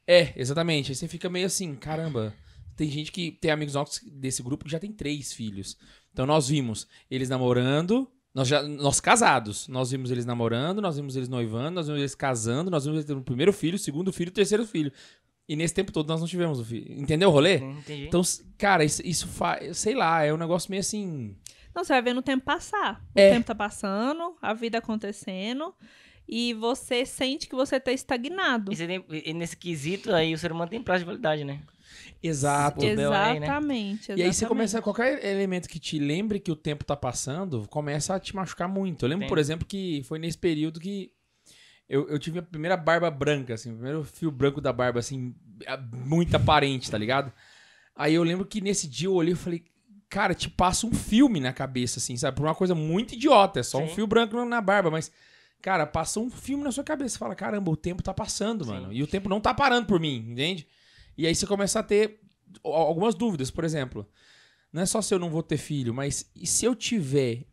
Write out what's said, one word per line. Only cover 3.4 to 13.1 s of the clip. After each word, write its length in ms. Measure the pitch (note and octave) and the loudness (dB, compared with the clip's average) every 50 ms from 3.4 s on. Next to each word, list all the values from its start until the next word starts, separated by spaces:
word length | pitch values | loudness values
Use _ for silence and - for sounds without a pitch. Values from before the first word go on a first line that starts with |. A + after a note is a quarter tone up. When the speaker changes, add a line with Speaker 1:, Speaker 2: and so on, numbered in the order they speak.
| - D#3 | 0 0
Speaker 1:
amigos 240 | D3+ D3+ D3+ C#3+ C#3 | 0 0 0 -2 -2
nossos 280 | C#3+ D3 - - - - | -2 -2 -2 -6 -12 -12
desse 380 | - D3 C3+ C3 C3 B2+ - B2 | -14 -16 -8 -6 -4 -4 -4 -4
grupo 200 | B2 D3 - - | -6 -6 -6 -6
que 60 | D3 | -8
já 60 | D#3+ D#3+ | -6 -6
tem 120 | G3+ G#3 | -6 -8
três 420 | G#3+ - C#3+ C#3+ D3 D3 B2+ - - | -10 -8 -6 -6 -4 -4 -6 -10 -10
filhos. 420 | - A2+ G#2+ G2 G2 F#2+ - - _ - - - _ _ _ - | -8 -8 -8 -8 -8 -12 -12 -14 _ -20 -20 -20 _ _ _ -4
Então 120 | - C3 | -2 2
nós 200 | C#3 D3+ D#3+ C3 | 4 4 4 4
vimos 400 | C3 D#3 D3 C3 A2+ G#2+ - - _ _ - _ - | 4 2 2 2 0 -4 -6 -8 _ _ -20 _ -6
eles 180 | C3 C3 C3 | -4 -4 -2
namorando, 800 | B2+ C3+ C3 B2+ B2 B2 B2 B2 C3 C#3+ D3+ E3+ F3+ A3+ C4 C4 - _ _ _ _ - | -2 0 0 2 4 4 4 4 4 2 2 2 4 2 2 2 -2 _ _ _ _ -2
nós 120 | C3 C3 | 0 2
já, 140 | B2 D3 C#3 | 4 4 2
nós 380 | C#3+ D3 D3 C#3 C#3+ C#3 B2+ - | 2 0 -6 0 2 2 2 2
casados, 680 | - F3+ A#3 A3+ A#3 F#3 C#3+ B2 G#2+ G#2 G2+ - - | 4 6 6 8 8 6 6 4 2 -2 -8 -8 -10
nós 220 | D3+ C3 B2+ C3 B2 | -6 -2 -2 -2 -2
vimos 220 | C#3 C3+ B2+ B2 | -2 -4 -2 -2
eles 140 | B2+ A#2+ A#2+ | -2 -2 -2
namorando, 520 | A#2+ A#2+ A#2+ A#2 A2+ A#2 A#2+ C#3 E3+ F#3+ G#3+ | -4 -2 0 0 0 2 0 -2 -2 -2 -2
nós 160 | G#3 F3 C#3+ | -2 -2 -2
vimos 200 | C#3+ C#3+ C#3 B2+ | -2 -6 -4 -4
eles 120 | C3 B2+ | -4 -4
noivando, 440 | B2 C3 B2 A#2 A2 A2 A#2 C3+ D#3+ | -2 -2 -2 -2 -2 -2 -4 -4 -4
nós 160 | F3+ F3+ D#3 | -4 -4 -4
vimos 120 | D3 D3+ C#3+ | -2 -2 -2
eles 140 | C#3 C3+ - | -2 -2 -4
casando, 560 | - C#3+ C3+ B2+ A2+ G#2+ A#2 A#2+ C#3+ F3 F#3+ | -2 -2 0 0 0 0 0 0 0 0 0
nós 140 | F3+ D3 C3+ | 0 0 0
vimos 120 | D3+ D#3 | 0 -2
eles 100 | D#3 D3 | -2 -2
tendo 120 | D3 | -4